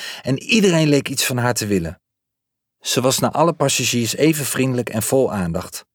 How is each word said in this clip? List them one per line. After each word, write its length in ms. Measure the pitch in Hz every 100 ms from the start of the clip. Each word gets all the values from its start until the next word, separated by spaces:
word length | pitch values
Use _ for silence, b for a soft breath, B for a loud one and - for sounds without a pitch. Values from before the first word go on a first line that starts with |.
| B B
en 200 | - 135
iedereen 460 | - 233 196 165 156
leek 220 | 143 -
iets 160 | 139 -
van 120 | 127
haar 160 | 120
te 140 | 117 107
willen. 340 | 101 82 - _ _ _ _ _ _ _ _
Ze 220 | - -
was 180 | 127 131
naar 120 | 120
alle 220 | 139 165
passagiers 600 | 160 139 - 117 120 113 -
even 300 | 147 151 139
vriendelijk 440 | - 131 123 117
en 140 | 110
vol 300 | - 135 127
aandacht. 520 | 104 87 85 - - -